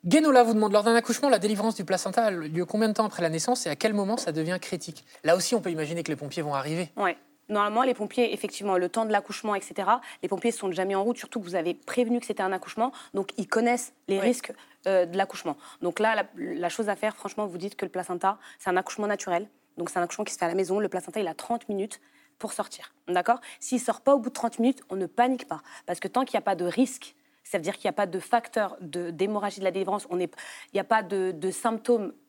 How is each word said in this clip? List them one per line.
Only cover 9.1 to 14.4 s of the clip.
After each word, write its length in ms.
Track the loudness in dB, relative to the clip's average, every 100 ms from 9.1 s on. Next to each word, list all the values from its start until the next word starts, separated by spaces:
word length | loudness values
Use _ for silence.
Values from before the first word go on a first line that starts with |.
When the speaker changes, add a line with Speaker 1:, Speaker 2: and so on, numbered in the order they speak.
Speaker 2:
l'accouchement, 460 | 0 -2 -8 -4 -4
et 40 |
cetera, 400 | -4 -4 2 2 0 -8
les 60 | -4
pompiers 240 | 0 0
sont 160 | 0 -4
déjà 160 | -2
mis 100 | 0
en 80 | 2
route, 160 | 0 -2
surtout 220 | -6 -8
que 40 |
vous 120 | -4 -2
avez 180 | -2
prévenu 460 | -4 -4 0 2 2
que 60 | 0
c'était 180 | -2
un 80 | -2
accouchement, 400 | -2 -6 -2 -2 -2 -6
donc 180 | -4 -4 -6
ils 100 | 0
connaissent 440 | 2 2 2 -2 _ -2
les 120 | 2
Speaker 3:
Oui. 60 | 2
Speaker 2:
risques, 260 | 0